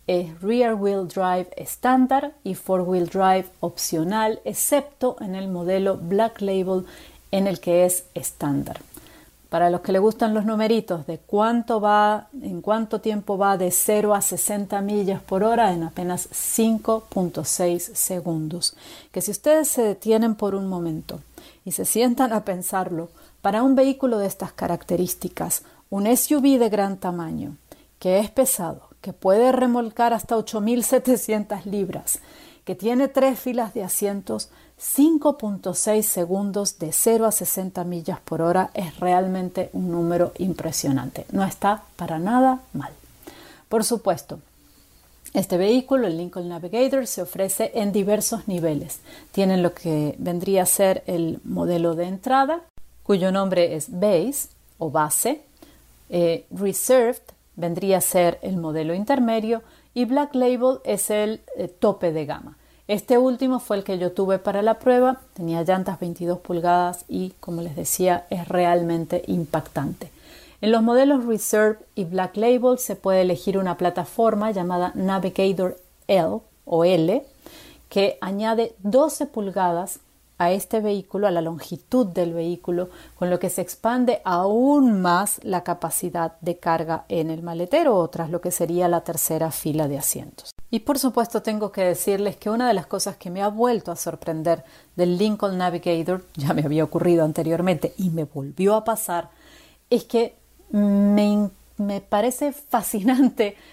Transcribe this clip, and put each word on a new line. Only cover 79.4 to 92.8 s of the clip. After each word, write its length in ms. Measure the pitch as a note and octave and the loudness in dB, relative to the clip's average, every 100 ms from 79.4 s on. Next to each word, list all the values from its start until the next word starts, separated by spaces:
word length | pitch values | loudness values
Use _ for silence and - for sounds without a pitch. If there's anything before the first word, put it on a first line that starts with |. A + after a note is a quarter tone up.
| G3 F#3 F3+ E3+ F#3+ - _ _ _ - | -4 0 0 0 -4 -10 _ _ _ -2
a 140 | F3 | 0
este 300 | F#3+ - A3 | 0 0 -2
vehículo, 460 | G#3 G3+ F#3+ G3 G#3 | 0 -2 -4 -2 0
a 40 | |
la 80 | F3 | 0
longitud 680 | E3 E3+ - F3 - B3+ G3+ | -2 -6 -10 -12 -2 0 2
del 260 | F3 E3+ | 0 -2
vehículo, 560 | E3 E3 F3 - F3 F3+ - - - | -2 -4 -4 -4 -4 -4 -10 -20 -6
con 120 | F3+ | -2
lo 100 | F3 | 0
que 100 | F#3+ | -2
se 120 | F#3+ | -4
expande 600 | F3+ - A3+ B3 B3 A#3+ F#3+ | -6 -4 -2 2 2 0 0
aún 760 | F3 F#3+ A3 C4 D4 B3+ G3 | 0 2 2 4 6 4 4
más 380 | F3+ F3 G#3 - | 4 2 2 -4
la 200 | - F3+ | -4 -4
capacidad 680 | F3 F3 D#3+ - F3+ E3+ E3 - | -2 -4 -4 -4 -4 -4 -4 -4
de 160 | E3+ F3 | -6 -4
carga 480 | F3 E3 D#3+ D#3+ - | -2 -2 -2 -4 -4
en 220 | F3+ D#3+ | -4 -2
el 120 | D#3+ | -4
maletero 540 | E3+ E3 F3 D4+ D#4 G3+ | -6 -6 0 2 4 4
o 140 | D#3+ | 2
tras 200 | E3+ D#3+ | -2 -6
lo 120 | E3+ | -4
que 100 | F3+ | -4
sería 380 | - E3 F3 F3 | -2 0 2 2
la 100 | F3 | 2
tercera 500 | E3+ D#3+ - D#3+ D#3+ | -2 -4 -2 -2 -2
fila 360 | - E3 D3+ D3 | -2 -4 -2 -2
de 100 | C#3 | -2
asientos. 540 | - - - - - - - | -4 -6 -10 -16 -18 -16 -6
Y 100 | A3+ | -4
por 200 | - C4+ | -2 0
supuesto 420 | C4 A#3 A3+ G#3+ | 0 0 -2 -4
tengo 300 | G#3+ G#3+ G#3 | -4 -4 -4
que 140 | G3+ F#3 | 0 0
decirles 500 | F3 - G3 G3+ - | 0 0 0 -2 -4
que 140 | G#3 | -4
una 180 | A3+ B3 | 0 2
de 60 | |
las 120 | F#3+ | 0